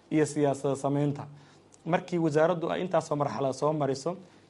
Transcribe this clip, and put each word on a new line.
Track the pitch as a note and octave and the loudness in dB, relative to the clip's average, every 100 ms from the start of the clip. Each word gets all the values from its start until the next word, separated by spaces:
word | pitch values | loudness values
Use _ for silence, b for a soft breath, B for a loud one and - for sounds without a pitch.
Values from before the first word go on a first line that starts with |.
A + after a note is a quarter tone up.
| B | B
iyo | D#3 D3 | 0 2
siyaasada | D3 C#3+ C3+ D3 C3+ | 2 2 2 -2 0
sameynta. | C#3 C#3+ D3 C#3+ A2 B B B B B D#3+ | 0 0 0 -2 -8 B B B B B -2
Markii | F3+ F3+ F3 | -2 0 0
wasaaraddu | E3 D3 D#3+ F3 E3 | 2 4 4 2 -2
ay | E3 | -2
intaasoo | F3+ E3+ D3+ D3 | 0 0 0 -2
marxalad | C3+ - C3+ | -2 -2 -2
soo | B2+ D3 | 0 0
mariso, | D#3 C3+ C3 D#3+ F#3+ B B B | 0 0 -2 -4 -6 B B B